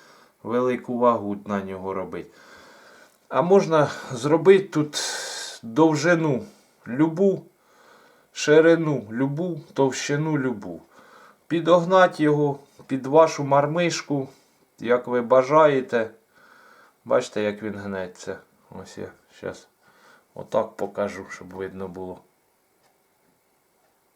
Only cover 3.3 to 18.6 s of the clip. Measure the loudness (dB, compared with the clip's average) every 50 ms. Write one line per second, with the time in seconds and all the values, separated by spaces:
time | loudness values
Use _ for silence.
3.3 | -2 0 2 4 4 4 4 4 2 2 2 2 -2 -10 -12 -12 -10 -6 0 0
4.3 | 0 4 6 6 6 6 4 0 -2 -2 -2 -2 -4 -8 -8 -6 -8 -8 -10 -10
5.3 | -12 -12 -12 -14 -16 -16 -16 -6 2 4 4 4 4 2 2 2 2 2 2 0
6.3 | -2 -2 -6 -10 -18 _ _ _ _ _ _ -10 0 0 0 0 2 2 2 2
7.3 | 2 0 -8 -16 _ _ _ _ _ _ _ _ _ _ _ _ _ _ _ _
8.3 | _ -6 2 6 6 6 8 6 4 4 2 -2 -2 -4 -6 -8 -4 -4 -4 -2
9.3 | -2 -4 -6 -6 -8 -10 -12 -12 -2 0 0 0 0 -4 -6 -4 -4 -2 -2 -2
10.3 | -2 -2 -2 -4 -4 -6 -10 -12 -14 -14 -16 _ _ -20 _ _ _ -20 -20 -20
11.3 | _ _ _ _ -4 -2 4 4 4 4 4 4 6 6 6 4 4 0 2 2
12.3 | 2 2 0 0 -2 -4 -10 _ _ _ -8 -8 -6 -6 -4 2 6 6 6 6
13.3 | 4 -4 -2 2 2 2 2 2 -2 -2 -2 -2 -2 -4 -6 -4 -4 -4 -4 -8
14.3 | -14 _ _ _ _ _ _ _ _ _ -2 0 0 0 0 -2 -4 -4 0 4
15.3 | 4 4 4 4 4 6 6 6 4 2 -2 -2 -2 -2 -2 -2 -8 _ _ _
16.3 | _ _ _ _ _ _ _ _ _ _ _ _ _ _ _ 0 0 0 0 -2
17.3 | -6 -4 -4 -4 -4 -6 -8 -10 -10 -10 -10 -8 -8 -8 -8 -10 -12 -14 -14 -14
18.3 | -14 -14 -16 _ _ _